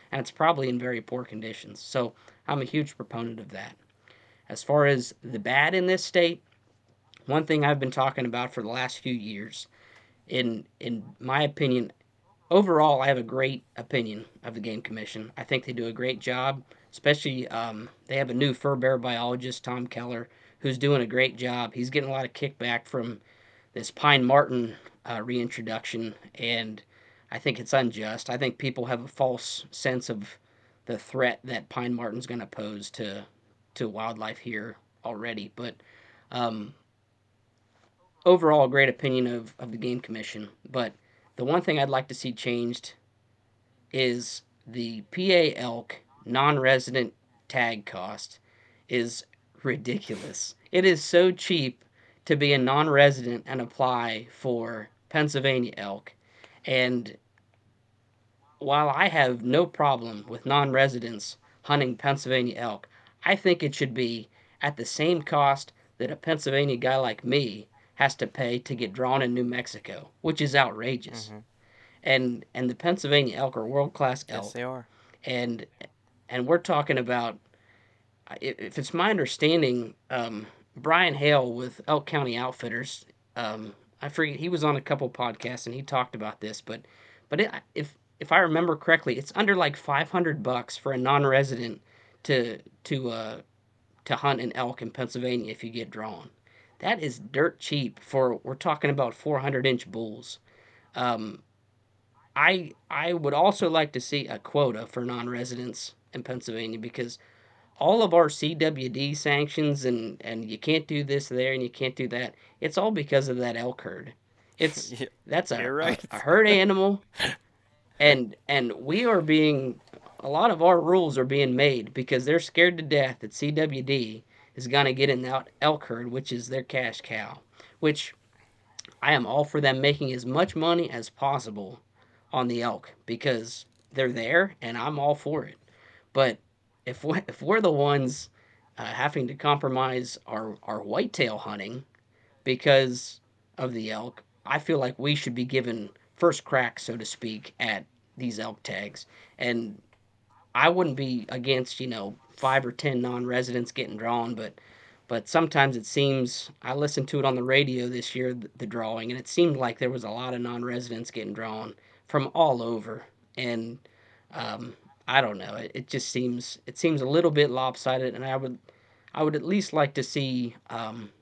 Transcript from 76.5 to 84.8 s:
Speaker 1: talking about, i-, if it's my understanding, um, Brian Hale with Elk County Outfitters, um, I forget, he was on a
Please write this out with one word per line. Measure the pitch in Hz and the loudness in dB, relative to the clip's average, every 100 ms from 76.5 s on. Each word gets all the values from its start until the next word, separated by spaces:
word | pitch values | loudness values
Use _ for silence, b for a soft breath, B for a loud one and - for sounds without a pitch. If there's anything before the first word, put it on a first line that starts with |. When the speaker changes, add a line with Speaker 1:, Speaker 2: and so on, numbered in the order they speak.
| 170 | 2
Speaker 1:
talking | 180 147 147 131 | 2 0 2 0
about, | 120 123 117 107 _ b b b b b b _ - | 0 -2 -2 -8 _ b b b b b b _ -18
i-, | - | -10
if | 131 - 104 - | -8 -8 -10 -8
it's | 143 | -6
my | 170 202 | 0 2
understanding, | 202 127 - 151 165 135 123 113 - - | 2 0 0 2 4 2 0 -4 -12 -8
um, | 127 117 107 107 B _ - | -6 -4 -8 -12 B _ -6
Brian | 147 170 175 | 2 4 4
Hale | 143 147 143 123 | 4 4 4 4
with | 120 127 - - | -4 -8 -8 0
Elk | 151 143 | 0 0
County | 151 131 117 | -2 0 -2
Outfitters, | 127 - 117 120 139 - - _ _ | -4 -6 -8 -6 -8 -12 -18 _ _
um, | 120 110 110 107 - _ - | -6 -6 -6 -12 -16 _ -12
I | 143 | -6
forget, | 160 151 139 | -2 -2 -2
he | 170 | -4
was | 170 | 0
on | 151 | 2
a | 139 | 0